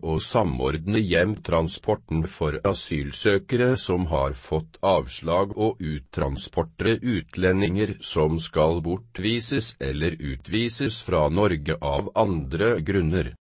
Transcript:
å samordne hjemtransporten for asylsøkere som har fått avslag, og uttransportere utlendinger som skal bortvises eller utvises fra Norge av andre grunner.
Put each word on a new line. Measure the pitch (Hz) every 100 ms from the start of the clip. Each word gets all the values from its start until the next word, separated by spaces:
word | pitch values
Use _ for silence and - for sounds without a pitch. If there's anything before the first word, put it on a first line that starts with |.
å | 80 80
samordne | - 123 92 62 65 78 87 113
hjemtransporten | 101 85 92 107 - 85 80 - - 104 - 80 80
for | - 78 -
asylsøkere | 98 92 - 78 71 - 107 98 - 120 123 131
som | - 90 87
har | 76 69
fått | 69 - 80 80 -
avslag, | 98 87 64 - 80 87 101 104
og | 107 -
uttransportere | 78 76 - - 69 69 - - 80 - 95 113
utlendinger | 123 101 78 - 92 95 101 95 104 -
som | - 82 78 80
skal | - 80 78 85
bortvises | 80 92 - - 101 117 113 139 - -
eller | 95 - 110 -
utvises | 73 65 - 110 120 113 139 -
fra | - 87 73
Norge | 82 104 80 73 69
av | 73 69 - -
andre | 107 82 67 82 110 104
grunner. | 78 98 80 90 - -